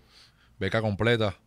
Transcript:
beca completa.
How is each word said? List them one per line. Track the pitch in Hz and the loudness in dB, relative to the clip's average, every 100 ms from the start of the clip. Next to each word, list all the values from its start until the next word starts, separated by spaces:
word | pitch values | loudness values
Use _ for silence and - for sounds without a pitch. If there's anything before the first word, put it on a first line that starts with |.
| _ - - _ _ _ | _ -20 -20 _ _ _
beca | 98 113 | -4 -2
completa. | 107 95 110 120 107 - | -2 0 2 2 0 -4